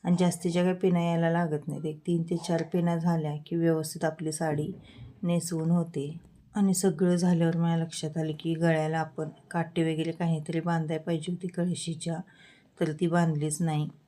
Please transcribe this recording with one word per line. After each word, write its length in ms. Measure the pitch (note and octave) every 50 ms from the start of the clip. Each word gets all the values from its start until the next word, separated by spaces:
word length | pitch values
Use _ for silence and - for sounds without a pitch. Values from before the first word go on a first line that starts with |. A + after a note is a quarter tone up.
| -
आणि 120 | F3 F3+ F3
जास्तीच्या 440 | F3+ F3 F3 - - F3 E3+ F3+ F3
काही 120 | F#3 F3+
पिना 240 | F3+ - F#3 F3 F3
यायला 280 | E3+ E3+ E3+ E3 E3 E3
लागत 380 | E3 E3+ F3 D#3+ D3+ D3 -
नाहीत. 180 | D#3+ D3 C#3+ D3+
एक 120 | D#3 D3+ D3+ _
तीन 140 | - F3 E3+ E3
ते 120 | E3+ F3+
चार 240 | E3 - - E3+ E3 E3
पिना 320 | D#3+ - F3+ E3+ E3+ E3+
झाल्या 360 | E3 E3 F3 E3+ D#3+ D3+ D3+ D3 D3+ D3+
की 100 | - E3+
व्यवस्थित 480 | E3+ E3 E3 D#3+ D#3 D3+ D#3 - E3 -
आपली 260 | D#3 D#3 - D#3+ D#3
साडी 360 | D#3 - E3+ D#3 D3+ D3 D3+ F#3+ - - - - - - - - - - -
नेसवून 480 | E3+ F3 E3+ E3+ - F3+ D#3+ D#3+ E3
होते. 340 | E3+ F3 E3 E3+ - C#3 C#3 D3 E3 E3+ - - - - - - -
आणि 180 | G#3 G3+ G3 F#3
सगळं 420 | - - F#3+ - - F#3+ F3 F3+
झाल्यावर 420 | F3 F#3 F3+ F3 E3 E3+ E3 E3+
माझ्या 200 | E3 E3 E3+ E3
लक्षात 400 | E3 E3 E3 - - - D#3 D#3
आलं 160 | E3+ D#3 D#3 D#3 D#3
की 140 | - E3 E3
गळ्याला 460 | D#3+ E3+ E3 D#3+ D#3 D#3 D#3 D#3+ D#3+
आपण 300 | D#3 D#3 - - D#3 D3+ - - - -
काठी 320 | - E3+ C3+ E3 - E3+ D#3+
वगैरे 280 | D#3+ D#3+ D#3 D#3+ E3
काहीतरी 480 | D#3+ E3 F3 E3 E3 D#3 D3+ - F3+ D#3+
बांधायला 440 | D#3+ F3 E3+ E3 D#3+ D3+ D#3+ D#3 D#3
पाहिजे 280 | - E3+ D#3 D#3+ F#3
होती 160 | F3+ F3 -
कळशीच्या, 680 | F3+ - F3+ E3+ F3+ E3 - - E3+ E3 - - E3+ E3 E3 F#3 - - - - - - - _ _ _ -
तर 120 | F3 D#3 D3+
ती 140 | D#3 F3+
बांधलीच 540 | E3+ E3 F3 E3+ E3 D#3 D3 D3+ D#3 D3+ -
नाही. 280 | E3+ E3 D#3 D3+ D3+ - - - _